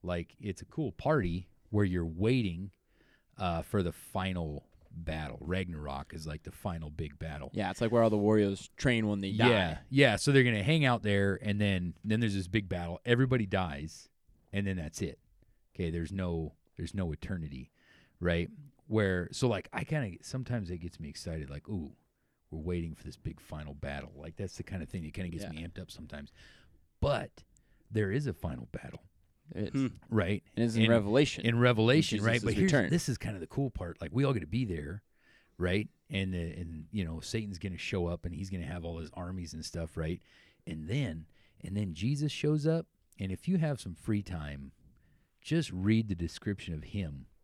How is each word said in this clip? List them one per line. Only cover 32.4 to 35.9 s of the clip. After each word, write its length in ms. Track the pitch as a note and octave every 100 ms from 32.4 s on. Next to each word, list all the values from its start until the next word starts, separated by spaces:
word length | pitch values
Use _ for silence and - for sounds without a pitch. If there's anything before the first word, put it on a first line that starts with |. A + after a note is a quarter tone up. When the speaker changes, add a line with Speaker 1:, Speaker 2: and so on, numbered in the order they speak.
Speaker 1:
But 100 | A#2
here's, 180 | G#2 F#3+
Speaker 2:
return. 180 | D3 F2+
Speaker 1:
this 180 | E3+ -
is 100 | A#2
kinda 200 | - G2+
the 60 | -
cool 240 | - C#3
part. 300 | - F2 -
Like, 100 | E2
we 120 | G#2
all 80 | C#3
get 80 | B2
to 60 | D#2
be 180 | G#2
there, 380 | A#2 E2 C#2+ G2+ _ _ _ _ _ -
right? 300 | F2+ G2 -